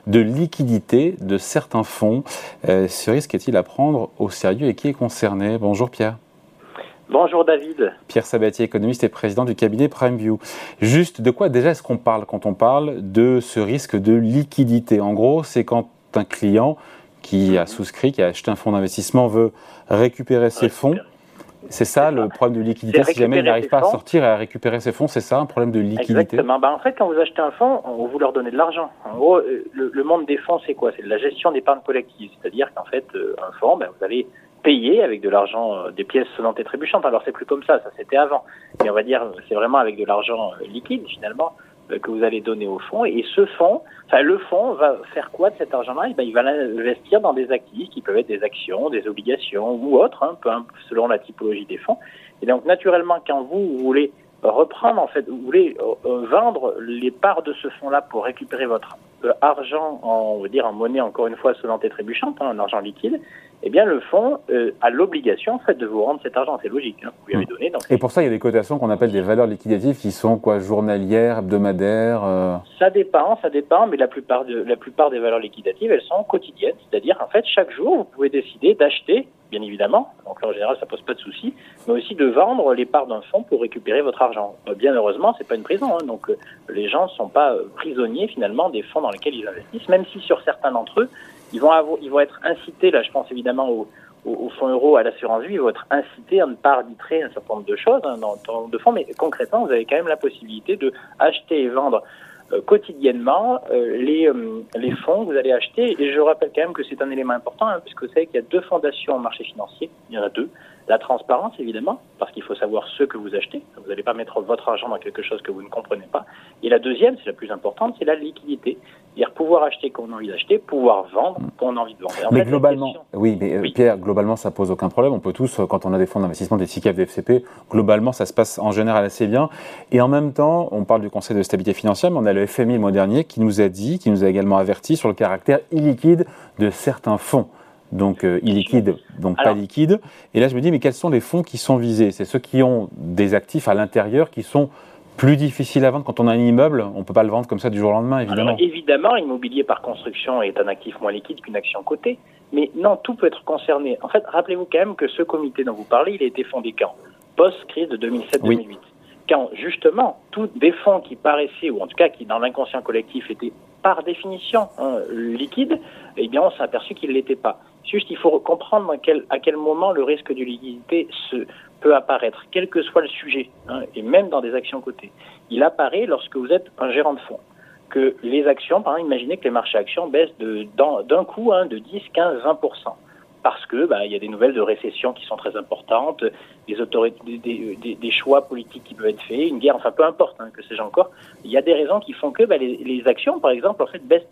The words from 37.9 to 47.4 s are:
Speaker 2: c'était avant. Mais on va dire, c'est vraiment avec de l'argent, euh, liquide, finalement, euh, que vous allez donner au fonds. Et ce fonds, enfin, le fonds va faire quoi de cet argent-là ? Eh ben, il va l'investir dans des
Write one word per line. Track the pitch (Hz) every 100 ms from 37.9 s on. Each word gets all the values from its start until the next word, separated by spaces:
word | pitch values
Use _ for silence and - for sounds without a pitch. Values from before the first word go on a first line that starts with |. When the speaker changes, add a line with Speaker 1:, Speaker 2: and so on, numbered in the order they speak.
| -
Speaker 2:
c'était | 104 135
avant. | 147 143 - - - -
Mais | 117
on |
va | 107
dire, | 117 127 117 92 -
c'est | 104
vraiment | 117 135
avec | 110 104
de |
l'argent, | 101 104 110 113 104 -
euh, | 98
liquide, | 113 - 254 -
finalement, | - - 220 160 - - _ -
euh, | 104
que | -
vous | 110
allez | 113 110
donner | 107 107 101
au | 92
fonds. | - 214
Et | 233 117 - -
ce | 196
fonds, | - 170 277 - - -
enfin, | 135
le | 147 190
fonds | - 180 247 139
va | 147 127 -
faire | 165 -
quoi | - 196
de | 202
cet | 151
argent-là ? | 127 120 135 233
Eh |
ben, | 214
il | 120
va | 120
l'investir | 131 147 123 113 120 120 - 202
dans | 190
des | 131